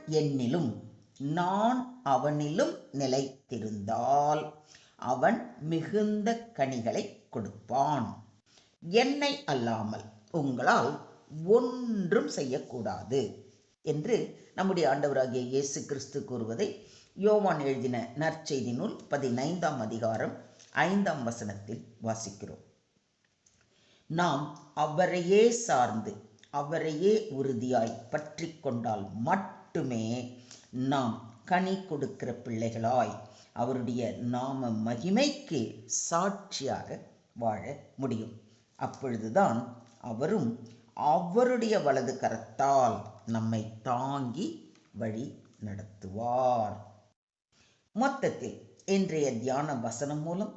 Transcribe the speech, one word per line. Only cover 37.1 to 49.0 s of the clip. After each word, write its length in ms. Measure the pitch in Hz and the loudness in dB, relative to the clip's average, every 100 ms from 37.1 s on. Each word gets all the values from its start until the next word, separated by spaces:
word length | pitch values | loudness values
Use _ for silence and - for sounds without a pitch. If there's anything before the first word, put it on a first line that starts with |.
| - _ | -20 _
வாழ 280 | 110 113 101 113 143 - - | -4 -2 -2 -4 -10 -12 -6
முடியும். 380 | 131 110 107 - - _ _ - | -2 -2 -4 -12 -20 _ _ -8
அப்பொழுதுதான் 840 | 131 - 135 110 110 180 180 117 - - - - | -8 -6 -4 -4 0 4 4 4 -2 -10 -20 -16
அவரும் 500 | 123 113 156 214 117 - - - - | -10 -4 0 2 0 -2 -8 -18 -14
அவருடைய 800 | - 143 170 175 208 247 247 220 202 | -2 4 4 4 4 4 4 2 4
வலது 340 | 147 135 127 127 | 4 4 2 0
கரத்தால் 760 | 117 110 - - 135 139 120 101 - - - | -2 -2 -6 0 4 6 6 2 -6 -12 -4
நம்மை 360 | 113 113 113 107 110 | -2 0 0 -2 -6
தாங்கி 640 | 135 123 135 139 123 127 170 - - - _ | -2 -2 -2 -2 -4 -4 -6 -6 -14 -20 _
வழி 340 | 104 110 110 143 - - - | -6 -4 -4 -6 -10 -20 -12
நடத்துவார். 1160 | 107 101 - - 95 98 120 123 127 123 104 101 - - _ _ _ _ _ _ _ _ _ | -10 -8 -12 -14 -10 -6 -2 2 4 2 0 -4 -14 -20 _ _ _ _ _ _ _ _ _
மொத்தத்தில் 640 | 202 269 262 165 - 117 98 - - | 0 0 0 -2 -2 -8 -10 -16 -12
இன்றைய 440 | - 196 | 0 2